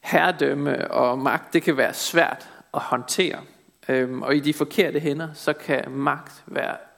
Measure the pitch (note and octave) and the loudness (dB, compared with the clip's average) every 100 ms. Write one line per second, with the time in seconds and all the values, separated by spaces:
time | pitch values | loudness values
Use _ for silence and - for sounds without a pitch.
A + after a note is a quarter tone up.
0 | - - E3+ E3+ C#3 C#3+ C#3+ C3+ - - | 2 4 4 2 0 0 0 -2 0 2
1 | B2 B2+ C3+ C#3 - F3+ - C#3 A#2 - | 2 2 0 0 2 0 2 2 2 0
2 | - E3+ E3 - - - _ D3+ - B2 | 0 2 2 0 -12 -20 _ -6 -2 -4
3 | A#2+ - F3+ - - - _ _ - C3 | -2 0 0 -2 -12 -20 _ _ -2 0
4 | B2+ B2+ - D3 C#3+ - D3 - F3 D3 | 0 -4 0 2 2 -2 -2 2 2 2
5 | D3+ C#3+ D#3+ D3+ - D3+ - C3+ - C3 | -2 -2 -6 -6 -4 -4 -2 -2 -2 -4
6 | C#3+ C#3 - - - - - - - | -2 -2 -6 -20 -8 -6 -4 -6 -12